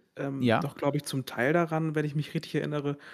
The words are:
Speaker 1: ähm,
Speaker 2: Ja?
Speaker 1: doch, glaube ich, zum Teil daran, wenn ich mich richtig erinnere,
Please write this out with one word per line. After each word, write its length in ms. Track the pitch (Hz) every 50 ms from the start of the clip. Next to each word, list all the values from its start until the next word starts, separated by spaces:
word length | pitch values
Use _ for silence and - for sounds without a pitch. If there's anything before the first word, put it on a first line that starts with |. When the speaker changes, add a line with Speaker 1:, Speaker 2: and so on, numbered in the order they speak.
| _ _ -
Speaker 1:
ähm, 240 | - 139 139 135 135
Speaker 2:
Ja? 200 | 127 120 110 -
Speaker 1:
doch, 160 | - 135 -
glaube 200 | - 147 143 139
ich, 80 | 147 -
zum 220 | - 143 135 123
Teil 260 | - - 117 120 139
daran, 420 | 160 175 170 160 160 160 160 160 147
wenn 100 | 156 151
ich 80 | 147 139
mich 180 | 156 147 - -
richtig 200 | 160 - - -
erinnere, 420 | 147 143 147 151 147 139 143 143 143 - -